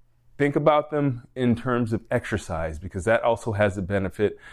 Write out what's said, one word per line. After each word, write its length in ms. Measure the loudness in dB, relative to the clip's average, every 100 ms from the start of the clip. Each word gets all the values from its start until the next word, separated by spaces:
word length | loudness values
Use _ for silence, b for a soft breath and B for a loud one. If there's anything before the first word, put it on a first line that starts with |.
| _ _ _ -2
think 140 | 0 4
about 340 | 4 4 2
them 380 | 0 0 -2 -10 -2
in 200 | 2 2
terms 380 | 0 -2 0
of 80 | -4 -2
exercise, 720 | -4 -2 -6 -4 -6 -6 -8
because 260 | -8 -4 2
that 160 | 2
also 300 | 2 0 -2
has 260 | 2 2 0
a 40 |
benefit 560 | -2 -2 -2 0 -2 -2 B